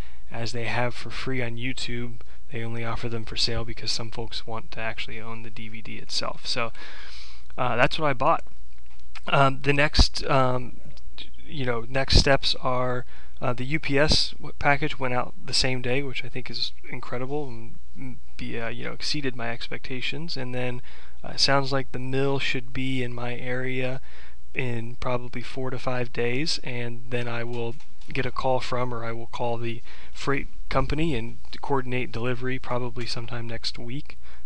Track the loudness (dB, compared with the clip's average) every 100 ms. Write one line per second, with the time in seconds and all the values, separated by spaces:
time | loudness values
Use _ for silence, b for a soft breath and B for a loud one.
0 | B B B 0 0 0 0 0 0 0
1 | -2 -2 0 0 0 0 0 0 0 0
2 | 0 0 0 B -2 -2 -2 0 0 0
3 | 0 0 0 0 0 0 0 0 0 0
4 | 0 0 0 0 0 0 0 0 -2 0
5 | 0 0 0 0 0 0 0 -2 -2 -2
6 | 0 0 0 0 0 0 0 0 B B
7 | B B B B B 0 2 2 2 2
8 | 0 2 2 0 0 0 0 -2 -2 0
9 | 0 0 0 2 2 2 2 2 2 4
10 | 2 2 2 2 2 2 0 0 0 0
11 | 0 0 0 0 0 0 0 0 0 0
12 | 2 4 4 4 2 0 0 0 0 0
13 | 0 B B B 0 0 0 0 0 2
14 | 2 2 2 0 -2 0 2 2 2 0
15 | 0 0 -2 -2 0 0 0 0 0 0
16 | 0 0 0 0 0 0 0 0 -2 -2
17 | -2 -2 0 0 -2 0 0 0 0 0
18 | 0 -2 0 0 0 0 -2 -2 -2 0
19 | 0 0 0 0 0 0 0 0 0 0
20 | 0 0 0 0 0 0 0 0 0 B
21 | B B -2 0 2 2 2 0 0 0
22 | 0 0 2 2 0 0 0 0 0 0
23 | 0 -2 -2 -2 -2 -2 0 0 0 0
24 | 0 B B B -2 0 0 0 0 0
25 | 0 0 0 -2 0 0 0 0 0 0
26 | 0 0 0 0 0 0 -2 -2 0 0
27 | 0 0 0 -2 -2 0 -2 -2 -2 -2
28 | -2 -2 -2 0 0 0 0 0 0 0
29 | -2 -2 -2 0 0 0 0 0 0 B
30 | B 0 0 0 0 0 0 2 2 2
31 | 2 2 0 0 0 0 0 0 0 0
32 | 0 0 0 0 0 0 0 0 0 0
33 | 0 0 0 0 0 0 0 0 -2 0
34 | -2 -2 B B